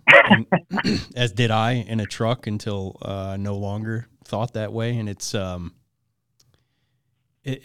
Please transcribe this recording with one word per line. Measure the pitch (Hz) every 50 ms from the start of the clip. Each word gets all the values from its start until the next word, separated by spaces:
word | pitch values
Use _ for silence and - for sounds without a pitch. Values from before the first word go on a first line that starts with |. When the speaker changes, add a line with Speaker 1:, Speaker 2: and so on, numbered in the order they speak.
| _
Speaker 1:
and | - - - - - 202 220 226 - 190 175 - _
<clears throat> | 180 - - 196 208 - - -
Speaker 2:
<laughs> | -
Speaker 1:
as | 123 123 117
did | 92 104 123 113
I | 110 110 110 117 127
in | 123 110 - 113 110
a | 104
truck | - - - 117 110 123 - -
until, | 113 104 101 - 113 101 98 95 95 - - -
uh, | - 98 98 95 98 95 98
no | 98 104 101
longer | 98 101 98 101 107 107 113 113 113 120 - _ _ _
thought | - - 104 110 123 -
that | 113 107 104 107
way. | 113 113 117 120
And | 117 110
it's, | 104 98 - - - -
um, | 107 95 92 90 90 87 85 - _ _ _ _ _ _ _ _ _ _ _ _ _ _ _ _ _ _ _ _ _ _ _ _ _ _ _ _ _ _ _ _ _ _
it, | 139 131 135